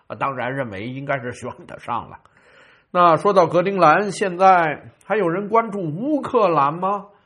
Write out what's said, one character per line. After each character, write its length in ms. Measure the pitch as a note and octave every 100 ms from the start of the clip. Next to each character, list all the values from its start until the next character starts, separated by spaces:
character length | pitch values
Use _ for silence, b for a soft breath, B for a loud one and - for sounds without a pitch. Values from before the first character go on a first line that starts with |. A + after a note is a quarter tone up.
| -
啊， 80 | G#2
当 200 | C#3 B2+
然 180 | A#2+
认 140 | C3+ B2
为 180 | F#2+ A#2
应 200 | C3 C#3
该 120 | C#3
是 140 | B2
选 180 | A2+ B2 - -
得 120 | -
上 320 | - A#2 D#2+
了。 80 | - b b b b b b b
那 260 | F3+ F3 D#3
说 160 | G3+
到 140 | F#3+ E3
格 160 | E3+
陵 160 | F3+ G3
兰， 340 | D#3+ E3 G#3
现 240 | - G3 F3
在 540 | F#3+ F3+ D#3+ C#3 A2+ _
还 140 | - G#3
有 100 | F3
人 220 | F3+ G3+
关 220 | A3+ A#3
注 100 | G3+
乌 400 | E3 D#3 C4+ D4
克 260 | - B3 F#3+
兰 280 | D#3 C#3
吗？ 320 | E3+ F#3+ G3+ G3 b